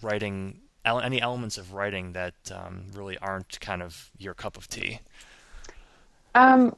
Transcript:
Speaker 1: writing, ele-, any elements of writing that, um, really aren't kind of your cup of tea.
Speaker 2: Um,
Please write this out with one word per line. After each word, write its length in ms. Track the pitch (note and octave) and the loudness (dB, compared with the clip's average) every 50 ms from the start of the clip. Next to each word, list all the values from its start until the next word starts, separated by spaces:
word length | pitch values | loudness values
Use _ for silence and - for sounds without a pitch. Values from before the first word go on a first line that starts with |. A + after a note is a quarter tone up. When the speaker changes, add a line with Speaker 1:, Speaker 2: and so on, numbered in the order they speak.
Speaker 1:
writing, 600 | A2+ G#2+ G#2 G#2+ G#2+ G2+ G2 G2 F#2+ F#2+ - - - - _ _ - | -4 -4 -2 -2 -2 -4 -4 -6 -8 -8 -12 -14 -20 -20 _ _ -2
ele-, 160 | A2+ A#2 B2 | 0 0 0
any 200 | A2+ B2+ C3 B2 | 0 -2 0 0
elements 380 | A#2 A#2+ B2 B2 A#2+ G#2+ - G#2 | 0 -2 -2 -4 -6 -8 -8 -10
of 140 | F#2+ F2+ G2 | -12 -12 -6
writing 400 | G2 G2+ G2+ G2 F#2+ F#2 F2+ F2 | -4 -4 -4 -4 -4 -6 -6 -6
that, 220 | F#2 F2+ F2+ - _ - - F#2 | -6 -6 -6 -8 _ -16 -16 -14
um, 300 | F#2 F2+ F2+ F2+ F#2 F#2 G2 G2 | -14 -12 -12 -14 -14 -14 -14 -14
really 240 | G2+ G2+ G2 F#2 - | -12 -12 -10 -10 -8
aren't 400 | - G2 F#2+ F#2+ F#2 - - - | -6 -6 -6 -6 -8 -10 -14 -12
kind 220 | - - G2 F2+ F2+ | -8 -6 -6 -6 -6
of 280 | F2 E2 - - - - | -10 -12 -16 -20 -20 -20
your 180 | - G2 G2 F2 | -14 -14 -14 -12
cup 220 | - - G#2 - | -10 -10 -10 -10
of 120 | - - - | -12 -14 -12
tea. 320 | - - F#2 - - - - - - - - - - - - - - - - - - - - - - - - - _ _ _ _ - | -8 -6 -6 -6 -6 -8 -12 -20 -20 -20 -20 -20 -20 -20 -20 -20 -18 -18 -18 -18 -18 -20 -20 -20 -20 -20 -20 -20 _ _ _ _ 6
Speaker 2:
Um, 400 | A#3+ B3+ C4 C4 B3+ B3 A#3+ - | 8 10 12 12 10 8 6 4